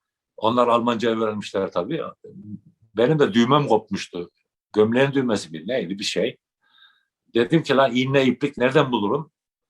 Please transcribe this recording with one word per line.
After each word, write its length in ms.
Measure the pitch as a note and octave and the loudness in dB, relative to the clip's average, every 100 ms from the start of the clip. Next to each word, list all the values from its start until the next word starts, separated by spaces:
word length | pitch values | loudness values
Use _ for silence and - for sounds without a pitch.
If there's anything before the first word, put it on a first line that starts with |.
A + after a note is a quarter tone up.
| _ _ _ - | _ _ _ -4
Onlar 320 | G#2+ B2 A#2+ | 0 2 4
Almanca 420 | A#2 A#2 A#2 A#2 | 2 0 -2 -2
öğrenmişler 600 | A2+ A2+ G#2 - G#2 F#2 | 0 -2 -4 -6 -4 -4
tabii. 300 | F2+ G2 D#3 - - - - G#2+ G#2 _ _ _ - | -4 -4 -6 -8 -14 -20 -20 -18 -18 _ _ _ 0
Benim 220 | B2 D#3 | 2 2
de 160 | B2 | 2
düğmem 320 | G#2+ A#2+ C#3+ A#2+ | 2 4 2 2
kopmuştu. 640 | A2 - F#2+ - F2 F2 _ _ _ _ | 0 0 -8 -8 -12 -12 _ _ _ _
Gömleğin 400 | G#2+ A2 A#2+ C#3 | 0 2 2 2
düğmesi 380 | C3+ B2 G2+ D#2+ | 0 -2 -2 -4
mi 120 | D#2+ E2+ | -12 -6
neydi 320 | C3 F2 G2+ | -6 -6 -8
bir 60 | |
şey. 320 | G#2 E2+ A2 - _ _ _ _ _ _ _ _ _ | -6 -4 -4 -6 _ _ _ _ _ _ _ _ _
Dedim 280 | A2+ B2 E3 | -2 2 0
ki, 140 | - C3 | 2 2
"Lan 200 | C3+ A#2+ | 2 2
iğne 280 | C3 C#3 | 0 2
iplik 340 | B2+ B2 C#3+ - | 2 0 -4 -2
nereden 340 | B2 D3 C3+ | 0 2 2
bulurum?" 400 | A#2+ G2+ C#3 D#3 _ _ _ | 0 -2 -4 -6 _ _ _